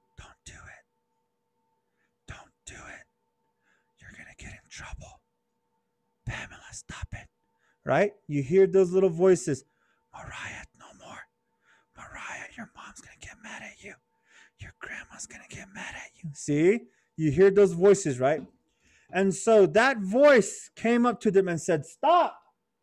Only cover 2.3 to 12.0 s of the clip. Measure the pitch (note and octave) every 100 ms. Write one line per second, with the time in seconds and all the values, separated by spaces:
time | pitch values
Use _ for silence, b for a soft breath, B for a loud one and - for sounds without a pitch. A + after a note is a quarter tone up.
2.3 | - - _ - - - - _ _ _
3.3 | _ _ _ _ _ _ _ - - -
4.3 | - - - _ - - - - - _
5.3 | _ _ _ _ _ _ _ _ _ -
6.3 | - - - - - - - - - -
7.3 | _ _ _ _ _ - C3+ G3+ - -
8.3 | C#3+ C3 F#3+ F#3+ F#3 F#3 F#3 F#3 E3 F#3+
9.3 | F3 - C3+ _ _ _ _ _ - -
10.3 | - - - - _ - - - - -
11.3 | _ _ _ _ _ _ -